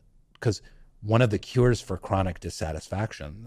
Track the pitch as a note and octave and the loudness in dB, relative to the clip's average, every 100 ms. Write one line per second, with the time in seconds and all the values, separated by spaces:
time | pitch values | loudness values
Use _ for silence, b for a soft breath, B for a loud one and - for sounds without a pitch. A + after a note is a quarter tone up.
0 | _ _ _ - A#2 - b b b b | _ _ _ -4 -2 -2 b b b b
1 | G#2+ A2+ B2 G2+ - B2 B2 A2+ - F#2 | 2 4 4 2 0 4 4 4 -2 -8
2 | - F#2+ F#2 - E2+ - D#2+ D#2 - F#2+ | -2 0 0 -4 -8 -8 -6 -6 -6 -4
3 | G#2+ - D2 G2 | -4 -6 -12 -14